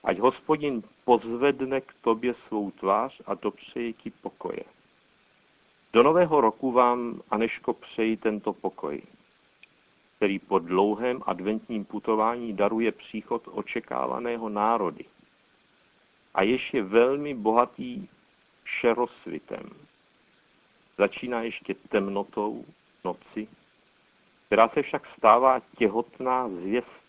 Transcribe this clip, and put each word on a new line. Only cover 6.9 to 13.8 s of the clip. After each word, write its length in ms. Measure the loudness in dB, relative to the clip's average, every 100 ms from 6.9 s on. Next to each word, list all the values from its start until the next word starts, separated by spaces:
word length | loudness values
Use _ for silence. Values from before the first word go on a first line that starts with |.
| 2 -4 -10 -6
Aneško, 420 | -2 -2 -2 -6
přeji 440 | -6 -8 -2 -2 0
tento 360 | -2 -2 -6
pokoj, 500 | -6 -8 -6 -8 -10 -12 _ _ _ _ _ -20 _ _ _ _ _
který 220 | -2 -2
po 200 | 0 -2
dlouhém 640 | 2 2 2 2 -2 -4 -4
adventním 580 | -4 -4 -4 -6 -8
putování 680 | -6 -8 -2 0 0 -2 -6
daruje 400 | 0 0 2 -2
příchod 500 | -4 -12 -12 -6 -8 -6
očekávaného 1000 | -10 -6 -8